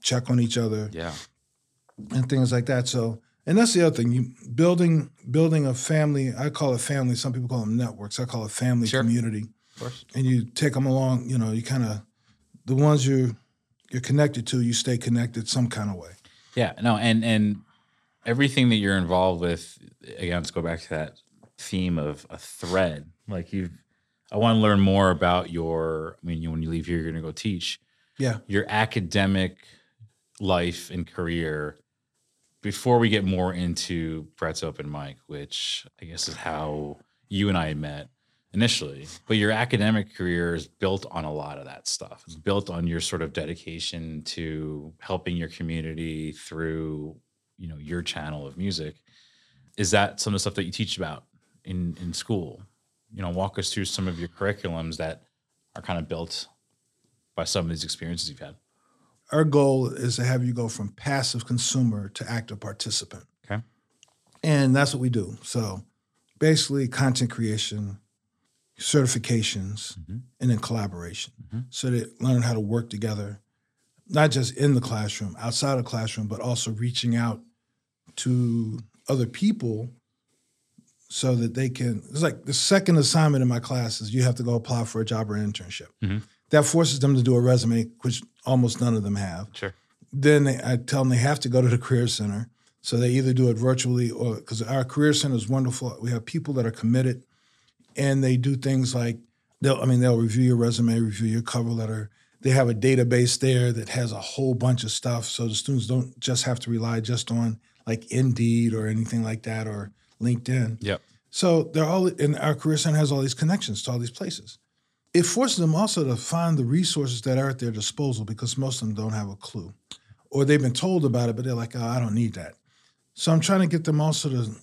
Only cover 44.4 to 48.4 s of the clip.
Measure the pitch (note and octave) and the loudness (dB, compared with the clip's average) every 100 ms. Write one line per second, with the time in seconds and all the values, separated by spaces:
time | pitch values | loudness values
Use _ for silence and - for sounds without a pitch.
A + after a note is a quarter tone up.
44.4 | D#2+ D#2 D#2 D2+ D2 F2 - F#2 F2+ F2 | -8 -8 -8 -10 -14 -14 -8 -6 -4 -6
45.4 | D#2+ - E2 E2 D#2+ D#2+ E2 D#2 D#2 D2 | -6 -8 -6 -6 -6 -8 -8 -8 -8 -10
46.4 | - D#2+ D#2+ D#2+ D#2+ D2+ D2+ D#2+ _ _ | -12 -8 -6 -4 -6 -8 -10 -16 _ _
47.4 | _ - F2 D2+ D2 F2 E2 E2+ D2+ D2+ | _ -16 -14 -12 -8 -6 -6 -8 -8 -10